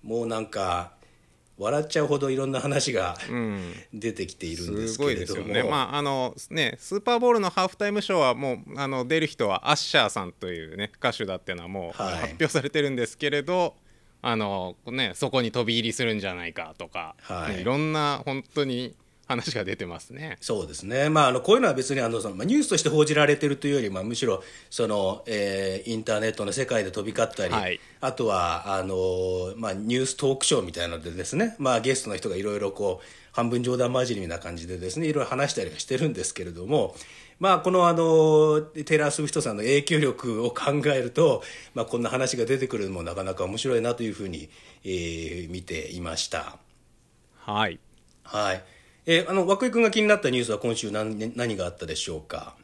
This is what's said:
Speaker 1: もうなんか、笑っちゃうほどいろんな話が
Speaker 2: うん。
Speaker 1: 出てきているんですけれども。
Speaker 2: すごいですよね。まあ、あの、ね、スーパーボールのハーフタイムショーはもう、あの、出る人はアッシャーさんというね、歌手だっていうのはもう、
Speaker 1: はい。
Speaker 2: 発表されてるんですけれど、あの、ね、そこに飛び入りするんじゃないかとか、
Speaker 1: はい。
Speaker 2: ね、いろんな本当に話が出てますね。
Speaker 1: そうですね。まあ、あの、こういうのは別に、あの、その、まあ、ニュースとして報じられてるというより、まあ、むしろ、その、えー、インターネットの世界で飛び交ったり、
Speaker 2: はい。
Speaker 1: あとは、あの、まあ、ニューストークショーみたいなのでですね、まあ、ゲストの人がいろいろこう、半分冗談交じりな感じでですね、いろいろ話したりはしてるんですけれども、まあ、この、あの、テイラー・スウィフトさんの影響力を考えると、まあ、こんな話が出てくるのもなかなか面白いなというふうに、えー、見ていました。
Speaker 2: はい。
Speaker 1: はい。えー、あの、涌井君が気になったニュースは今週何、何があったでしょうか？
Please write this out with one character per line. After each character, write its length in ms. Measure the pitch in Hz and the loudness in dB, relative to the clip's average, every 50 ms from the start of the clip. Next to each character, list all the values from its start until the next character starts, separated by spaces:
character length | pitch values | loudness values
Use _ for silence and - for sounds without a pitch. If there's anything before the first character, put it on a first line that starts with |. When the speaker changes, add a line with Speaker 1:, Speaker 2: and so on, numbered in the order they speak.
| - | -6
Speaker 1:
も 200 | 110 113 117 117 | -4 -4 -2 -2
う 40 | |
な 120 | 117 113 110 | -2 -2 -4
ん 60 | 110 | -4
か、 480 | 107 - 104 95 90 87 87 90 - - _ - _ _ _ _ _ _ _ _ _ _ | -4 -4 -2 0 0 0 -2 -4 -8 -14 _ -20 _ _ _ _ _ _ _ _ _ _
笑 260 | - 101 110 135 147 151 | -4 -2 0 0 0 0
っ 40 | |
ち 120 | 151 - 165 | 0 0 0
ゃ 40 | 147 | 2
う 40 | |
ほ 100 | 139 147 | 2 2
ど 120 | 135 143 135 | 2 2 0
い 60 | 131 | 0
ろ 100 | 131 135 | 0 0
ん 60 | 139 | -2
な 80 | 135 127 | -2 -2
話 340 | 120 143 139 139 - 143 123 | -2 0 0 0 0 2 0
が 240 | 98 92 87 87 - - - | 0 0 0 -4 -6 -8 -6
Speaker 2:
う 60 | 120 | -4
ん。 380 | 120 117 110 101 98 90 87 85 95 - _ - | -4 -2 -4 -4 -6 -6 -8 -12 -14 -16 _ -14
Speaker 1:
出 200 | 107 104 113 104 | -6 -6 -6 -4
て 120 | - 95 | -4 -8
き 60 | 90 - | -8 -8
て 120 | - 180 | -10 -8
い 80 | 165 165 | -8 -8
る 160 | - 87 - | -6 -6 -6
ん 40 | 104 | -4
で 120 | 104 113 | -4 -4
す 100 | 113 110 | -4 -2
け 80 | 117 143 | 0 0
れ 80 | 143 120 | 0 0
ど 40 | 95 | 0
も。 60 | 90 | -4
Speaker 2:
す 100 | - 98 | -4 -4
ご 60 | 92 85 | -6 -4
い 0 | |
で 80 | - 104 | -2 0
す 40 | |
よ 60 | 107 127 | 0 0
ね。 60 | 127 | 2
ま 200 | 151 143 127 - 143 | 0 0 0 0 -2
あ、 40 | |
あ 40 | 147 | -2
の、 320 | 147 143 139 131 127 120 - - - - | 0 0 0 0 -2 -2 -4 -10 -14 -6
ね、 280 | - 160 143 117 - - | -2 0 0 0 -2 -6
ス 160 | - - 190 | -8 -6 -6
ー 60 | 208 | -2
パ 160 | 202 247 240 | 0 2 2
ー 20 | 233 | 4
ボ 120 | 240 247 | 6 4
ー 20 | 233 | 4
ル 60 | 226 | 4
の 100 | 196 180 | 2 2
ハ 160 | - 196 185 | 2 2 0
ー 20 | |
フ 100 | 180 - | 0 0
タ 100 | _ 208 | _ -2
イ 40 | 202 | 0
ム 100 | 208 208 | 0 -2
シ 100 | 202 - | 0 2
ョ 40 | 196 | 4
ー 40 | 170 | 4
は 140 | 143 127 120 | 6 4 4
も 300 | 120 143 135 123 113 - | 2 -2 -4 -4 -4 -8
う、 140 | - - 135 | -12 -6 -6
あ 80 | 139 | -4
の、 180 | 135 135 127 123 | -2 -2 -2 0
出 140 | 123 160 160 | 2 2 2
る 80 | 160 | 2
人 220 | 151 - - 117 101 | 0 0 0 0 2
は 200 | 95 - - - | 2 0 2 2
ア 60 | 151 | 2
ッ 0 | |
シ 200 | - - - - | 2 0 2 4
ャ 80 | 147 117 | 4 4
ー 40 | 101 | 4
さ 140 | - 110 95 | 0 -2 -6
ん 80 | 87 | -6
と 160 | - _ 101 | -8 _ -8
い 260 | 90 87 82 80 78 82 | -8 -6 -8 -8 -10 -6
う 40 | |
ね、 140 | 95 107 107 _ | -6 -6 -8 _
歌 140 | _ - 123 | _ -2 -2
手 140 | 113 - 110 | -2 -2 -4
だ 100 | 95 92 | -4 -6
っ 40 | 92 | -8
て 120 | _ - | _ -8
い 40 | 90 | -10
う 20 | |
の 60 | 87 85 | -8 -8
は 60 | 87 | -10
も 240 | 98 98 87 82 85 - | -8 -8 -8 -8 -6 -6
う、 20 | |
Speaker 1:
は 100 | 101 95 | -6 -4
い。 20 | 90 | -4
Speaker 2:
発 140 | 82 - - | -4 -6 -6
表 180 | 82 85 131 | -2 -2 -2
さ 140 | 127 - 147 | 0 0 -2
れ 80 | 131 143 | -2 0
て 120 | - 156 | 0 0
る 80 | 143 139 | 0 0
ん 40 | 135 | 0
で 100 | 123 117 | -2 -2
す 120 | - - | -4 -4
け 120 | _ 151 143 | _ -2 0
れ 140 | 147 147 143 | 0 0 0
ど、 320 | 156 180 185 175 143 - _ _ - - _ _ _ _ _ | 0 0 2 0 0 -2 _ _ -20 -20 _ _ _ _ _
あ 140 | - 123 117 | -2 -2 0
の、 400 | 110 107 101 98 95 92 92 90 _ _ | 0 0 -2 -2 -4 -4 -6 -10 _ _
ね、 260 | 123 117 135 127 101 87 | -8 -4 -2 -2 -2 -2
そ 140 | - 147 123 | -2 -2 0
こ 120 | 123 131 | 2 2
に 100 | 120 113 | 0 2
飛 140 | - 123 117 | 0 0 0
び 140 | 107 113 117 | 2 0 0
入 100 | 110 113 | 0 0
り 40 | 113 | -2
す 100 | - 127 | 0 0
る 80 | 117 110 | 0 0
ん 60 | 104 | -2
じ 80 | 95 | -2
ゃ 80 | 98 90 | -4 -6
な 120 | 90 85 | -6 -8
い 60 | 82 78 | -8 -8
か 220 | - 82 80 80 | -8 -10 -10 -10
と 100 | - 90 | -14 -14
か、 280 | 80 - 90 82 80 - - | -10 -10 -10 -10 -10 -14 -18
Speaker 1:
は 280 | - - 95 87 82 - | -10 -8 -6 -6 -4 -4
い。 40 | 101 | -4
Speaker 2:
ね、 60 | 92 | -2
い 20 | 92 | -2
ろ 140 | 117 131 | 0 0
ん 140 | 143 156 156 | 0 0 0
な 300 | 156 151 147 147 143 131 127 | 0 0 0 0 -2 -2 -4
本 200 | 143 135 135 135 | -6 -6 -6 -8
当 220 | - - 151 143 | -4 -2 -2 0
に 300 | 135 127 120 127 120 - _ _ _ _ _ _ - | 0 0 -4 -4 -8 -10 _ _ _ _ _ _ -4
話 240 | 131 117 - - - | -4 -4 -2 -4 -4
が 80 | 113 95 | -4 -4
出 120 | 95 92 | -4 -4
て 100 | - 95 | -6 -6
ま 140 | 87 85 87 | -8 -8 -12
す 120 | - - | -14 -16
ね。 260 | 127 135 156 156 107 - | -14 -12 -10 -12 -12 -10
Speaker 1:
そ 220 | - - 117 101 - | -4 -4 -4 -4 -4
う 40 | |
で 60 | 78 78 | -6 -10
す 100 | - 92 | -10 -8
ね。 260 | 98 120 135 143 151 | -4 0 2 2 4
ま 160 | 156 156 147 | 6 6 6
あ、 20 | 131 | 6
あ 20 | |
の、 100 | 123 127 | 4 2
こ 120 | - - 214 | 6 6 6
う 20 | |
い 20 | 262 | 8
う 20 | |
の 60 | 254 | 8
は 60 | 185 135 | 4 2
別 220 | 131 127 - 139 | 2 0 0 0
に、 60 | 135 | 0
あ 80 | 120 117 | 2 0
の、 120 | 117 110 | 0 -2
そ 80 | - 107 | -2 -4
の、 60 | 92 | -6
ま 80 | 92 117 | -2 0
あ、 20 | |
ニ 100 | 185 254 | 4 4
ュ 40 | 302 | 4
ー 40 | 277 | 4
ス 40 | |
と 100 | - 202 | 4 2
し 60 | - - | 2 4
て 60 | 151 | 4
報 160 | 151 151 151 | 6 6 6
じ 100 | 147 147 | 6 6
ら 100 | 151 147 | 6 6
れ 120 | 147 147 | 6 6
て 100 | 143 151 | 4 4
る 100 | 143 139 | 0 0
と 100 | 135 - | 0 0
い 40 | 143 | 2
う 40 | 143 | 2
よ 60 | 135 | 2
り、 80 | 117 101 | 0 0
ま 120 | 95 92 | -2 -4
あ、 20 | 95 | -4
む 100 | 110 120 | -4 -2
し 100 | - 139 | 0 2
ろ、 180 | 117 98 92 - - - - - - | 0 0 0 -4 -12 -18 -20 -18 -10
そ 180 | - - 117 | -2 -2 0
の、 360 | 110 104 104 95 95 104 - - | 2 2 2 2 2 0 -2 -6
え 580 | 117 110 104 101 101 98 98 98 95 92 101 - | -4 -2 0 0 0 0 0 -2 -2 -2 -4 -4
ー、 60 | 117 | -4
イ 40 | 113 | -4
ン 80 | 110 107 | -4 0
タ 140 | - 110 | 0 0
ー 20 | 107 | 2
ネ 100 | 110 110 | 2 0
ッ 20 | 107 | -2
ト 120 | - 104 | -2 -4
の 60 | 101 | -4
世 140 | 98 135 131 | -2 -2 -2
界 180 | - 127 110 101 | 0 0 0 0
で 80 | 95 | 0
飛 120 | 85 107 98 | -4 -4 -6
び 140 | 113 104 | -4 0
交 100 | - - - | 0 0 0
っ 20 | - | 0
た 140 | - 190 | -4 -2
り、 60 | 170 135 | 0 0
Speaker 2:
は 160 | 110 98 92 | 0 0 -2
い。 100 | 90 - - - - _ | -4 -4 -8 -18 -14 _
Speaker 1:
あ 100 | - 131 | -6 -6
と 160 | 127 - 120 | -2 0 0
は、 480 | 110 98 92 87 85 82 90 - 101 95 | 0 2 2 2 0 0 -2 -2 -2 -2
あ 80 | 95 92 | -2 -2
の、 680 | 95 95 92 92 92 92 90 92 92 92 92 90 92 104 | -2 -2 0 0 0 0 0 0 0 -2 -2 -4 -6 -6
ま 140 | 113 113 104 | -6 -6 -6
あ、 40 | 95 | -4
ニ 220 | 98 107 113 120 | -4 -2 0 0
ュ 60 | 131 131 | 0 0
ー 20 | |
ス 100 | 131 - | -2 -2
ト 180 | - 143 135 135 | 0 0 0 0
ー 20 | |
ク 80 | 135 - | 2 2
シ 80 | - 156 | 2 2
ョ 60 | 123 | 2
ー 20 | |
み 120 | 95 87 80 | 0 -4 -6
た 100 | 85 85 | -4 -4
い 60 | 85 | -4
な 80 | 85 | -4
の 60 | 82 78 | -6 -8
で 80 | 87 | -8
で 120 | 85 92 87 | -8 -8 -8
す 120 | - - | -4 0
ね、 200 | 160 226 233 226 - | 0 0 0 -2 0
ま 160 | 139 131 123 | 2 2 2
あ、 40 | 113 | 4
ゲ 160 | 110 131 131 | 2 2 0
ス 80 | 127 - | 0 -2
ト 60 | 110 | -4
の 80 | 101 | -6
人 120 | 90 - - | -4 -4 -4
が 60 | 87 | -4
い 60 | 92 | -2
ろ 140 | 98 104 104 | -2 -2 -2
い 40 | 101 | -2
ろ 120 | 101 98 | -2 -4
こ 300 | 95 - 101 98 90 92 | -2 -2 -2 -2 -2 -2
う、 40 | - - - - - - | -8 -20 -20 -20 -20 -6
半 180 | - - 117 117 | -2 -2 0 2
分 140 | 120 123 120 | 0 0 0
冗 140 | 127 127 | 0 2
談 160 | 123 127 120 127 | 2 0 2 2
交 220 | 127 127 123 117 | 0 0 0 -2
じ 60 | 98 | -4
り 60 | 92 | -4
な 120 | 82 85 85 | -6 -6 -6
感 180 | - 87 87 | -8 -10 -10
じ 100 | 85 82 | -10 -8
で 100 | 87 92 | -8 -8
で 120 | 87 87 92 | -6 -6 -6
す 100 | 90 151 | -4 -2
ね、 80 | 165 | -2
い 60 | 151 151 | 0 0
ろ 80 | 147 | 0
い 20 | 123 | 0
ろ 60 | - | 0
話 220 | 131 131 143 139 | 0 -2 0 0
し 20 | - | 0
た 80 | - - | -4 -4
り 80 | - | -6
は 80 | - - | -6 -10
し 60 | - | -4
て 120 | - 175 | -2 0
る 120 | 170 165 151 | 0 0 0
ん 40 | 123 | 0
で 100 | - - | -2 -6
す 100 | - - | -6 -6
け 100 | - 92 | -6 -10
れ 80 | 87 | -10
ど 140 | 82 85 90 | -8 -10 -4
も、 300 | 107 151 143 104 - - - - - - - - - - _ | 0 2 2 2 0 -4 -12 -18 -18 -20 -20 -20 -20 -8 _
ま 140 | 180 196 185 | 4 4 4
あ、 60 | 175 | 6
こ 120 | 185 185 | 4 4
の、 160 | 185 185 175 | 6 8 6
あ 60 | 175 165 | 6 6
の、 680 | 165 165 165 160 160 156 156 156 151 156 156 151 151 | 6 4 6 8 8 8 8 8 8 8 8 6 4
テ 340 | 156 - - 156 147 - 160 | 2 -2 -10 -10 0 2 4
イ 20 | |
ラ 100 | 151 151 | 4 4
ー・ 40 | 143 | 2
ス 100 | 143 - | 0 0
ウ 20 | 151 | -2
ィ 40 | |
フ 60 | 139 - | 0 0
ト 80 | 160 | 0
さ 120 | - 123 104 | 0 0 -2
ん 20 | |
の 80 | 101 107 | -2 2
影 200 | 120 139 147 143 | 4 4 4 4
響 160 | - 156 151 | 4 4 4
力 460 | 151 131 - - - 123 110 107 117 | 4 2 0 0 -4 -4 -2 0 0
を 60 | 160 | -2
考 220 | 160 - - 143 139 147 127 | -2 0 0 2 2 2 2
え 140 | 147 139 131 | 2 2 2
る 80 | 120 120 | 0 0
と、 320 | - 147 131 120 123 104 - - - - - - _ | 4 4 6 6 6 2 -2 -10 -16 -16 -18 -10 _
ま 100 | 120 113 | -6 -4
あ、 20 | |
こ 120 | - - | -2 -2
ん 60 | 120 117 | -2 -2
な 60 | 110 | 0
話 260 | 123 127 131 127 - | 0 0 0 0 0
が 100 | 123 113 | 0 2
出 120 | 104 135 | 2 2
て 100 | 131 131 | 0 0
く 100 | - - | -2 -2
る 100 | 110 101 | -4 -2
の 40 | 95 | -4
も 120 | 95 87 82 | -4 -4 -6
な 120 | 85 85 | -6 -4
か 80 | 95 95 | -4 -4
な 100 | 95 92 | -4 -2
か 120 | 92 95 | -2 -4
面 120 | 90 101 | -4 -4
白 200 | 113 - 135 123 | -4 0 2 2
い 40 | 117 | 2
な 140 | 113 120 120 | 2 0 -2
と 80 | 120 117 | -2 -4
い 60 | 110 | -6
う 40 | 95 | -4
ふ 120 | - 98 | -6 -8
う 20 | |
に、 220 | 95 85 76 78 - - - - - - _ - | -8 -8 -10 -12 -16 -20 -20 -20 -20 -20 _ -6
え 640 | 98 92 90 85 85 82 82 82 78 85 90 87 80 | -4 -4 -4 -4 -4 -6 -6 -6 -8 -8 -8 -8 -8
ー、 0 | |
見 120 | 87 92 90 | -10 -10 -8
て 260 | - 87 80 78 78 | -8 -8 -8 -8 -8
い 100 | 85 90 | -10 -8
ま 160 | 87 82 82 | -8 -6 -4
し 100 | - - | -4 -4
た。 300 | - - 80 - - - - _ _ _ _ _ _ _ _ _ _ _ _ _ _ _ | -4 -4 -6 -6 -8 -14 -16 _ _ _ _ _ _ _ _ _ _ _ _ _ _ _
Speaker 2:
は 320 | - - - 104 104 110 98 | -16 -10 -4 0 0 0 0
い。 100 | 85 - _ - - _ _ _ _ _ _ | -2 -8 _ -20 -20 _ _ _ _ _ _
Speaker 1:
は 300 | - - 107 104 98 92 | -6 -4 -2 0 0 -2
い。 100 | 92 - - - - - - _ _ _ | -2 -6 -16 -20 -20 -20 -20 _ _ _
え 140 | 165 165 170 | 2 4 4
ー、 80 | 170 165 | 4 2
あ 40 | 190 | 0
の、 140 | 196 175 | 0 4
涌 200 | 190 196 196 254 | 2 2 2 2
井 40 | 247 | 0
君 100 | - 233 | 2 4
が 80 | 233 214 | 2 4
気 100 | 190 220 | 4 4
に 80 | 214 | 4
な 100 | 208 208 | 4 4
っ 40 | 208 | 4
た 80 | - 135 | 4 0
ニ 80 | 127 | 2
ュ 40 | 123 | 2
ー 20 | 117 | 0
ス 60 | 113 | 0
は 80 | 107 101 | -2 0
今 160 | - 120 117 | 0 -2 -2
週 160 | - - 104 | -2 -4 -4
何、 440 | 101 107 107 110 110 104 110 117 117 | -2 -2 -2 -2 -4 -4 -6 -6 -4
何 220 | 120 123 117 107 | -4 -4 -2 -2
が 80 | 92 90 | -2 -4
あ 60 | 87 | -6
っ 60 | 87 | -6
た 100 | - 95 | -8 -8
で 80 | 82 - | -6 -4
し 120 | - - - | -4 -4 -4
ょ 80 | 82 | -6
う 40 | 78 | -8
か？ 340 | 76 - - - - - - - | -8 -8 -10 -10 -10 -12 -18 -20